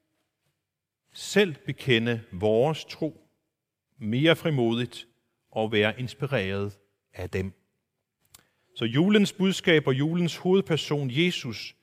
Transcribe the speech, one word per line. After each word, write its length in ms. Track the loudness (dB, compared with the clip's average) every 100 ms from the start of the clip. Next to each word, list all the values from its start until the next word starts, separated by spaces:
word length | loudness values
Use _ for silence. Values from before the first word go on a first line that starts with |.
| _ _ _ _ _ _ _ _ _ _ _
selv 420 | -16 0 2 2 -2 -10
bekende 580 | -4 2 2 2 -4 -6
vores 520 | -2 2 4 2 -2
tro 440 | -10 -8 -8 -8 _ _ _ _ _ _ _ -10
mere 380 | -4 2 4 4
frimodigt 720 | 2 0 0 0 -4 -10 -20 _ _ _ _
og 220 | -4 0
være 280 | 2 2 0
inspireret 760 | -10 -8 -4 -2 -2 -4 -6 -10 _ _ _
af 160 | -14 -8
dem. 220 | -6 -6 -10 _ _ _ _ _ _ _ -20 _ _ _
Så 100 | -6
julens 480 | -2 2 4 4 2
budskab 540 | 0 -2 0 2 4 4
og 80 |
julens 420 | 0 0 0 -2 -2
hovedperson, 760 | 2 2 2 -2 -2 -4 -2
Jesus, 680 | 0 0 -2 -8 -10 -14 -20